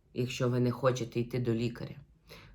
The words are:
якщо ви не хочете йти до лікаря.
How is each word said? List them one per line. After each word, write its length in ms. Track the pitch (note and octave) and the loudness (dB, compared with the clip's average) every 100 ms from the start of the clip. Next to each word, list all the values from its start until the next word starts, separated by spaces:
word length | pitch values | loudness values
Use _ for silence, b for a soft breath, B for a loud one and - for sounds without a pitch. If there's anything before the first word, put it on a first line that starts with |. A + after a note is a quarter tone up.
| _ | _
якщо 360 | - B2 - B2 | -2 -2 0 0
ви 100 | B2 | 4
не 120 | B2 | 2
хочете 480 | A#2 C3 B2+ A2+ A#2+ | 4 2 2 0 -2
йти 200 | A#2 B2+ | -2 0
до 140 | A#2+ | 0
лікаря. 420 | A2+ A#2 - A#2 - - - B B B | 2 0 -4 -10 -12 -18 -20 B B B